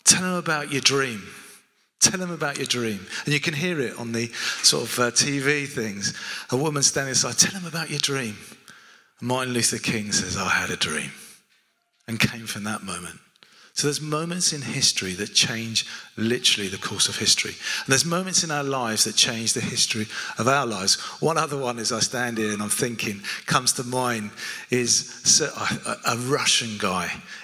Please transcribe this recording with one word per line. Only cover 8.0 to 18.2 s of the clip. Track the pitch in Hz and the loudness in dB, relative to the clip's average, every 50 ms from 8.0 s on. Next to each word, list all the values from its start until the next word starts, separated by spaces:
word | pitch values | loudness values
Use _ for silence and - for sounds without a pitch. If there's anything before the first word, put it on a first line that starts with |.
dream." | - 143 139 135 123 110 98 90 - - - - _ - - - - - - - _ _ _ _ | 4 4 4 0 -2 -4 -6 -8 -14 -18 -20 -20 _ -20 -20 -20 -20 -20 -20 -20 _ _ _ _
And | 120 123 | -2 0
Martin | 127 131 127 127 123 | 0 0 0 0 0
Luther | 120 117 - 123 110 | 2 2 2 0 0
King | - - 120 110 104 104 | -2 0 0 0 -2 0
says, | 95 101 98 90 90 | 0 0 0 0 -2
"I | 98 92 90 | -2 0 2
had | - - - - | 2 0 0 -2
a | 90 | -2
dream," | - - 85 78 - - 71 - - - - - - _ _ _ _ _ _ _ _ _ _ _ _ _ 120 | -2 -2 -2 0 -4 -4 -6 -10 -14 -18 -20 -20 -20 _ _ _ _ _ _ _ _ _ _ _ _ _ -8
and | 117 107 | -6 -6
came | - 104 117 117 113 101 | -6 -8 -8 -10 -10 -10
from | - 110 101 | -10 -8 -8
that | 107 107 - | -8 -8 -8
moment. | 98 95 87 87 87 85 82 - - _ _ _ - _ - - - - _ | -10 -10 -12 -12 -12 -14 -16 -18 -20 _ _ _ -20 _ -20 -20 -20 -10 _
So | - - 147 | -2 -2 -2
there's | 143 143 | -2 -2
moments | 151 151 151 156 165 170 175 180 170 - | -4 -4 -4 -2 -2 -4 -2 0 0 0
in | 160 143 | 0 -2
history | 127 117 123 139 - - - - 95 92 90 | -4 -4 -2 2 2 2 2 0 -2 -4 -4
that | 92 104 - - | -4 -6 0 2
change | - - - 117 113 113 113 110 - - - - - - - - | 2 2 2 0 -4 -4 -2 -2 -2 -2 -2 -10 -14 -16 -14 -6
literally | - 110 113 120 127 - - - 104 101 92 | -2 0 0 0 4 4 4 4 4 0 -4
the | 95 95 | -4 -6
course | - - 107 - - - | -6 -6 0 0 0 0
of | 107 | 0
history. | - 110 92 - - - 92 - - - - - - | 0 2 4 4 2 2 -4 -6 -6 -6 -4 -4 -4
And | - - | 2 2
there's | 135 131 139 | 2 2 4
moments | 170 170 180 | 2 0 -2